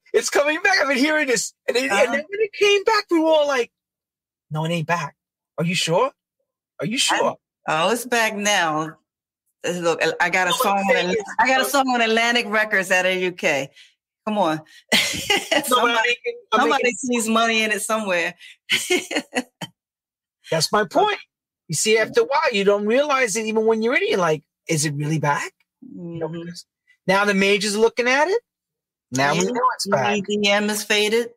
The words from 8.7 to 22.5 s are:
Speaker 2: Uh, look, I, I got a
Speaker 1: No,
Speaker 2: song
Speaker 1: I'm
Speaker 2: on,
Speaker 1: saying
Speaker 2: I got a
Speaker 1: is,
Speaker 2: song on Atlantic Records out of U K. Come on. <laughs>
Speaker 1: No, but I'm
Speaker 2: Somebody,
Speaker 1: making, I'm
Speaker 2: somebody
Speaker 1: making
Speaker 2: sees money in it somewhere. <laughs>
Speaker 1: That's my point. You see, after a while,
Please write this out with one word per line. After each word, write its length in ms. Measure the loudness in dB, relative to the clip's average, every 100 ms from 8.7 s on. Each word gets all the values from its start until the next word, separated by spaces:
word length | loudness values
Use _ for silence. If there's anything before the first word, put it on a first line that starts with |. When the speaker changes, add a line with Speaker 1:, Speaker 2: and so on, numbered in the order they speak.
| 0 -4 -10 _ _ _ _ _ _ -6
Speaker 2:
Uh, 40 |
look, 320 | -2 0 2
I, 80 | 0 0
I 100 | 0
got 160 | 2 0
a 20 |
Speaker 1:
No, 60 | 2
Speaker 2:
song 220 | 0 0
Speaker 1:
I'm 60 | 2
Speaker 2:
on, 80 |
Speaker 1:
saying 220 | 0 0 -2 -4 -2
Speaker 2:
I 80 | 2
got 120 | 2
a 40 |
Speaker 1:
is, 80 | 2
Speaker 2:
song 160 | 0 0
on 120 | 0
Atlantic 460 | 2 2 2 0 0
Records 420 | -2 0 0 0
out 160 | 0 2
of 100 | 0
U 160 | -2
K. 380 | -2 -2 -2 -4 -12 -20 _ _ _ -6
Come 120 | -2
on. 220 | 0 -2 -8 -18 -2
<laughs> 80 | 0 0 -4 -2
Speaker 1:
No, 200 | -2 0
but 80 | -2
I'm 80 |
Speaker 2:
Somebody, 440 | 0 2 2 0 0
Speaker 1:
making, 300 | -2 -6 -10 -4
I'm 80 | 0
Speaker 2:
somebody 220 | 2 2
Speaker 1:
making 120 | 0 -4
Speaker 2:
sees 300 | -4 -2 0
money 340 | 0 2 0
in 80 | 0
it 80 | -2
somewhere. 520 | -2 -4 0 -2 -2 -6 -20 -18 -6
<laughs> 1800 | -4 -2 -2 -2 -6 -4 -6 -8 -12 -18 _ _ _ _ _ _ _ -6
Speaker 1:
That's 200 | -2 0
my 120 | 0
point. 340 | 0 2 0 0 -8 _ _ _ -8
You 60 |
see, 240 | -4 2 2
after 220 | 2 2
a 40 |
while, 280 | 2 2 0